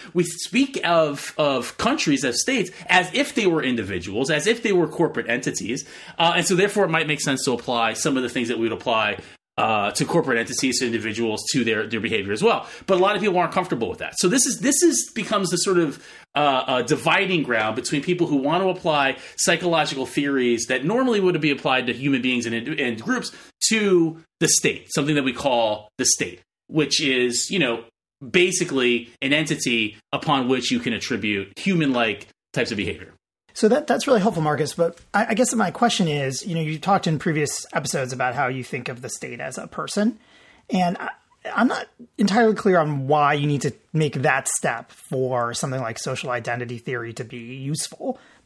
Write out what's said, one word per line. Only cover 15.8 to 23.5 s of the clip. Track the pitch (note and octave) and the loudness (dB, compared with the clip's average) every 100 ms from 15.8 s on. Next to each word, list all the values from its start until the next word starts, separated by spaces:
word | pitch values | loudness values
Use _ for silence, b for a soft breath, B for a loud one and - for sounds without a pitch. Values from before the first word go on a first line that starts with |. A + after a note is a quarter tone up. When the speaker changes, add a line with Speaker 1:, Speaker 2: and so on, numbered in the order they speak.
| D#3+ - B B - | 2 -2 B B -6
Speaker 1:
uh, | - D3 C3 C3 | 0 2 2 2
uh, | B2+ | 0
dividing | A#2+ C3+ E3 F3 F#3+ F3+ | 2 0 2 2 2 0
ground | C3 A2+ G#2+ A2 | 2 0 0 -2
between | - D3 | -4 -2
people | C#3+ F3 E3 | 0 0 2
who | C#3+ | 2
want | C#3 E3+ | 2 2
to | F#3+ | 0
apply | F3+ F3 D3+ C3+ C3 B - | 0 2 2 2 0 B -2
psychological | - E3 F3 E3 C#3+ C3+ B2 | 2 2 2 2 0 -2 -4
theories | - C#3+ C#3 B2 A#2 - | -2 0 2 4 2 0
that | B2+ | -2
normally | C#3+ A#3 B3+ A3 | 0 2 2 2
would | F#3 E3 | 2 2
be | D3+ | 0
applied | C#3 D3+ C3 B2 | 0 0 0 0
to | |
human | A2+ C#3 C3+ | -2 0 0
beings | B2+ B2 A2+ | 2 0 0
and, | |
and | A2+ A#2 D#3+ B2+ A2+ | -4 -4 -4 -2 -4
groups | A2+ B3+ - B B | -4 -4 -4 B B